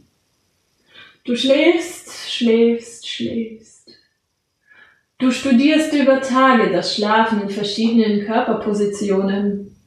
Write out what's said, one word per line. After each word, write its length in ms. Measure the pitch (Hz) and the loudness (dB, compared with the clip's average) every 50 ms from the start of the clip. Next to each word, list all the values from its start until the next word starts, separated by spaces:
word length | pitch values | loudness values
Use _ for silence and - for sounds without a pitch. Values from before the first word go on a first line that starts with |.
| _ _ _ _ _ _ _ _ _ _ _ _ _ _ _ _ _ _ _ - - - _ _ - | _ _ _ _ _ _ _ _ _ _ _ _ _ _ _ _ _ _ _ -20 -20 -20 _ _ -6
Du 100 | - 240 | -4 -4
schläfst, 960 | 240 262 262 269 302 311 339 349 339 320 - - - - - - - - - | 0 2 2 2 4 4 2 2 0 -2 -6 -12 -16 -18 -18 -18 -16 -12 -10
schläfst, 800 | - - 240 226 220 233 233 233 233 233 233 - - - - - | -6 -2 0 2 4 4 4 4 2 -2 -6 -14 -20 -18 -14 -12
schläfst. 640 | - - 233 226 233 233 226 226 220 226 - _ - _ _ _ - _ _ _ _ _ _ _ _ _ _ _ _ _ _ _ _ - - _ _ _ _ _ _ - 254 | -10 -8 -8 -6 -6 -6 -8 -8 -12 -18 -20 _ -20 _ _ _ -20 _ _ _ _ _ _ _ _ _ _ _ _ _ _ _ _ -20 -20 _ _ _ _ _ _ -2 -2
Du 80 | 262 | 0
studierst 640 | 233 - - 277 247 233 285 311 311 302 311 - 294 | 0 0 0 2 2 4 4 4 2 2 0 0 0
über 280 | 285 254 269 262 262 | 0 2 2 2 2
Tage 520 | - - 240 262 262 262 247 220 196 175 165 | 0 0 2 4 4 4 4 4 2 2 0
das 240 | 175 170 - - | -2 -2 -2 -4
Schlafen 460 | 214 208 208 220 226 226 226 220 202 196 | -2 0 0 2 2 2 2 0 -4 -4
in 60 | 196 | -4
verschiedenen 800 | - 208 208 202 - 220 226 226 233 226 214 208 202 208 - | -6 -6 -6 -6 -4 -2 0 2 2 2 2 2 2 -2 -2
Körperpositionen, 1500 | 226 220 247 254 - 208 - - 214 202 208 208 202 - - 214 196 190 190 196 196 196 202 202 202 202 - - - - _ _ | -2 -2 -2 0 -2 -2 -4 -2 -2 -2 -2 -2 -2 -2 -4 -4 -2 0 0 0 0 -2 -2 -2 -4 -4 -6 -8 -12 -20 _ _